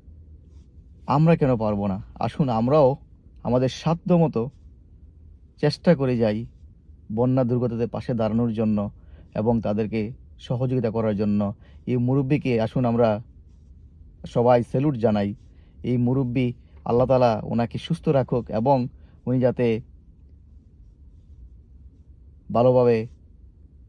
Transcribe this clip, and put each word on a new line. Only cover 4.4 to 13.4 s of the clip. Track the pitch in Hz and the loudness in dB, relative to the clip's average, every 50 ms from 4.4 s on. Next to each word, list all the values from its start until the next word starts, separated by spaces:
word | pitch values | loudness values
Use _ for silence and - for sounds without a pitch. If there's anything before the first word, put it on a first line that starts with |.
| 117 - - - - - - - - - - - - - - - - - - - - - _ _ | -6 -6 -10 -16 -20 -20 -20 -20 -20 -20 -20 -20 -20 -20 -20 -20 -20 -20 -20 -20 -20 -20 _ _
চেষ্টা | - 151 - - - 190 165 | -2 -2 -2 0 2 2 2
করে | 135 135 127 123 117 | 4 2 0 0 2
যাই | 113 107 107 110 120 127 - - - - - - - - - - - - 104 | 2 0 0 -2 -6 -10 -14 -20 -20 -20 -20 -20 -20 -20 -20 -20 -14 -8 -4
বন্যা | 110 123 127 131 131 127 | -2 0 2 2 2 2
দুর্গতদের | 117 123 120 123 123 117 113 117 107 | 0 0 0 0 -2 -2 -2 -4 -4
পাশে | - 107 - - 127 | -4 -6 -6 -4 -2
দাঁড়ানোর | 113 113 107 107 117 120 117 110 | -2 0 0 0 0 0 0 0
জন্য | 110 113 107 107 104 101 107 - - - - - - - - - | 0 0 0 0 0 -2 -4 -8 -12 -20 -20 -20 -20 -20 -10 -8
এবং | 107 107 117 117 113 | -2 0 0 0 0
তাদেরকে | 98 107 104 104 110 101 107 113 104 110 127 - - - - - | 0 -2 -2 -2 -4 -4 -4 -6 -6 -6 -10 -14 -20 -20 -20 -20
সহযোগিতা | - - 131 120 131 127 127 127 117 113 | -8 -8 -4 -4 -2 -2 -2 -2 -2 -2
করার | 104 117 110 110 107 | -2 -2 -2 -2 -2
জন্য। | 98 107 104 104 104 104 98 101 - - - - - - | -2 -2 0 0 0 -2 -2 -4 -8 -16 -20 -20 -14 -8
এই | - 123 123 | -4 -2 -2
মুরব্বিকে | 120 123 131 143 139 131 151 143 - 135 120 110 | 0 0 0 0 0 0 -2 -2 0 -2 0 0
আসুন | 110 113 - 135 123 | -2 -2 -2 -2 -2
আমরা | 117 117 120 120 110 104 104 - - - - | 0 2 2 2 2 2 -2 -4 -12 -20 -20